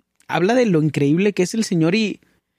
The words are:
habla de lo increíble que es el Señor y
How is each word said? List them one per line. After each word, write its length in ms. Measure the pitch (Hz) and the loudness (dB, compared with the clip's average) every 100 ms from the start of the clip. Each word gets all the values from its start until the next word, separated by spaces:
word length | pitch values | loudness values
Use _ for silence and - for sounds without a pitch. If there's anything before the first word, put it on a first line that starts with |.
| _ _ - | _ _ -6
habla 260 | 160 185 | -2 0
de 120 | 254 233 | 2 2
lo 160 | 160 | 2
increíble 500 | 151 139 143 170 208 | 0 0 0 2 0
que 100 | 190 | 0
es 120 | 175 | -2
el 100 | 226 | -4
Señor 300 | - 170 160 | -2 0 0
y 260 | 220 202 - _ _ _ | 0 -2 -6 _ _ _